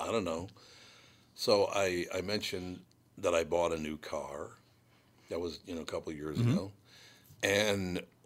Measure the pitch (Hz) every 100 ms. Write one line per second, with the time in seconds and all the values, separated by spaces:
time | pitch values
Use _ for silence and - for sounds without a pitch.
0 | 92 113 87 82 98 - - - - -
1 | - - _ - - 104 98 101 95 90
2 | - 95 92 104 - 95 90 92 - _
3 | _ - 92 85 80 85 85 80 76 76
4 | - 76 69 73 82 - _ _ _ _
5 | _ _ - 85 87 78 - 82 76 87
6 | 85 76 76 76 120 180 98 - - -
7 | - - - - 101 101 107 98 92 87
8 | - _